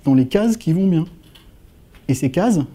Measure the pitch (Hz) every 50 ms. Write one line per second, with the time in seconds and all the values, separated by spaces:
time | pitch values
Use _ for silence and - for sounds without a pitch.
0 | - 139 135 131 127 127 - 196 208 233 220 226 - 165 160 180 196 190 175 160
1 | 151 - - - - - - - - - - - - - - - - - - -
2 | - - 131 131 - 131 135 170 190 247 220 160 131 -